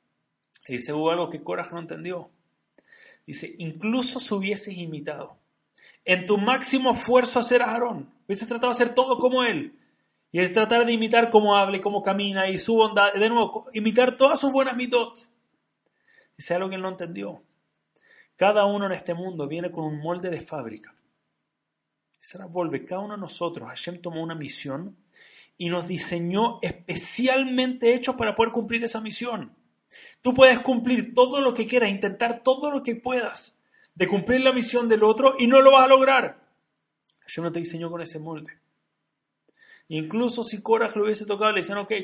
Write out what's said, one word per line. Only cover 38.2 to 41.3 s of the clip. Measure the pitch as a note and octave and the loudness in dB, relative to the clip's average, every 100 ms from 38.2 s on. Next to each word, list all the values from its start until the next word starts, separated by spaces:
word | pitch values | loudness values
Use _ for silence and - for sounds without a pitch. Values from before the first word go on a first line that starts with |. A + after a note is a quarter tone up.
| D#3 D#3 D3+ - _ _ _ _ _ _ _ _ _ _ - - - | -12 -14 -16 -20 _ _ _ _ _ _ _ _ _ _ -20 -20 -12
Incluso | D#3 D#3 A3 A#3+ A#3 | -8 -6 -2 -2 -2
si | A3 G#3 | -4 -6
Korah | G#3+ A3 A3 G#3+ | 0 0 0 -2
lo | |
hubiese | G#3+ G#3+ | -2 -2
tocado, | G#3 | -4